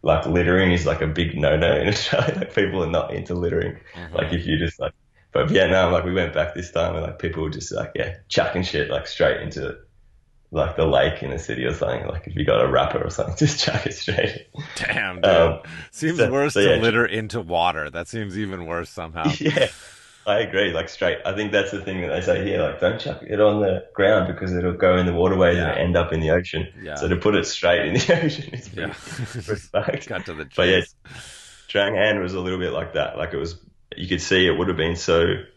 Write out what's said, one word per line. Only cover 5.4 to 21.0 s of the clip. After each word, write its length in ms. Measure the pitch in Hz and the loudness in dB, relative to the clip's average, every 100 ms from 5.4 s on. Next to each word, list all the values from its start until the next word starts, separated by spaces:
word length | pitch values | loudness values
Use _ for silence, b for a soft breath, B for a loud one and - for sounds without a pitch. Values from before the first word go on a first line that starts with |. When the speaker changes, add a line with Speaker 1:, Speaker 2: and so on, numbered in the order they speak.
| 69 | 2
Speaker 1:
Vietnam, 440 | 196 - 92 90 | 4 4 4 4
like, 120 | 87 | 2
we 80 | 90 | 0
went 220 | 92 85 | 0 0
back 200 | 78 73 | 0 -2
this 160 | - 87 | -4 -6
time 240 | - 85 | -2 -2
and, 100 | 82 | -2
like, 140 | 85 95 | -6 -6
people 240 | 85 80 | -6 -4
were 80 | 80 | -6
just, 220 | 76 - | -6 -8
like, 180 | - - | -8 -6
yeah, 220 | - - 90 _ | -6 -6 -8 _
chucking 340 | - - 87 | 0 0 0
shit, 260 | 90 78 71 | -2 -2 -2
like, 160 | 69 - | -4 -6
straight 340 | - 76 - | 0 2 2
into, 360 | 76 76 67 - - _ _ _ _ _ _ | -4 -8 -10 -10 -18 _ _ _ _ _ _
like, 260 | 78 71 - | -2 -2 2
the 80 | |
lake 380 | 80 67 69 - | 2 4 2 0
in 80 | 69 | -6
the 80 | 65 | -8
city 260 | - 57 | -6 -4
or 80 | 62 | -2
something. 340 | 73 - 60 - | -2 -2 -4 -6
Like, 200 | - - | -10 -8
if 80 | - | -4
you 80 | |
got 180 | 73 53 | 2 4
a 60 | 64 | 4
wrapper 340 | 65 65 - | 2 0 -2
or 80 | - | -4
something, 260 | - - - | -4 -6 2
<laughs> 20 | |
just 260 | 151 - | 2 2
chuck 220 | - - - | -2 -2 -4
it 80 | |
straight 540 | - - 87 - - - | -8 -4 0 0 -4 -14
in. 80 | - 147 - | -16 -12 -8
Speaker 2:
Damn, 440 | - 104 101 90 | -4 -4 -4 0
dude. 20 | |
Speaker 1:
Um, 360 | 95 92 82 - B B B | 4 6 6 2 B B B
Speaker 2:
Seems 280 | - 156 170 | -6 -4 2
Speaker 1:
so, 120 | 127 | 2
Speaker 2:
worse 220 | 135 143 | 4 2
Speaker 1:
so, 60 | 123 | 4
Speaker 2:
to 120 | 101 80 | 4 6
Speaker 1:
yeah. 60 | |
Speaker 2:
litter 240 | 113 113 117 | 4 2 0
into 340 | 104 107 113 | -2 -4 -8
water. 480 | 85 85 85 80 76 | -2 0 2 0 -6
That 200 | 82 85 | -8 -8
seems 280 | 117 104 92 | -8 -8 -6
even 300 | 104 95 82 | -6 -6 -6
worse 240 | 85 82 | -6 -6
somehow. 400 | - 82 82 110 147 | -10 -12 -2 -2 0
Speaker 1:
<laughs> 40 | |
Yeah, 280 | 156 151 127 B B B B B - | -2 2 0 B B B B B 0
I 140 | 104 | 0
agree. 320 | 107 95 98 | 2 0 0
Like, 160 | 82 78 | 0 -4
straight. 280 | - | -2